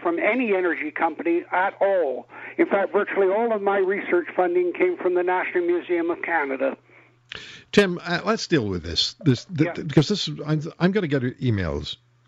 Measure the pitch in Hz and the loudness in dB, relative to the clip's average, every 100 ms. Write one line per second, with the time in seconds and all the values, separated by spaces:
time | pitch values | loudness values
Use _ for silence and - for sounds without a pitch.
0 | 175 165 208 240 233 185 180 135 151 - | -2 0 0 0 2 2 0 -2 -6 -2
1 | 165 151 160 170 - 180 190 - 196 190 | -2 0 0 0 0 0 0 2 2 2
2 | 147 123 - - - - 170 202 190 190 | 0 -2 -10 -16 -6 0 2 2 2 0
3 | 196 196 190 208 233 220 196 202 185 196 | 0 2 2 2 0 0 0 2 0 -2
4 | 135 175 160 - 180 180 180 - 180 175 | 0 0 0 0 2 2 0 2 0 0
5 | 185 180 180 185 - 180 175 175 147 175 | 0 0 0 0 0 0 0 0 0 -2
6 | 170 170 - 165 139 135 135 - _ - | -2 -4 -2 -2 -2 -2 -4 -4 _ -20
7 | _ _ _ - - - - - 196 175 | _ _ _ -18 -16 -20 0 4 4 0
8 | 170 170 190 220 - 156 104 90 80 85 | -4 -2 0 -2 2 2 2 -2 -2 -2
9 | - - 151 123 - 156 165 - 160 156 | -2 0 0 0 -2 -2 -2 -2 0 2
10 | 143 208 - 147 151 156 151 - 175 202 | 2 0 -4 -8 -4 -4 -4 0 0 2
11 | 160 139 123 - 127 101 85 71 - - | 0 0 -2 -2 0 0 0 -2 -6 -12
12 | _ _ | _ _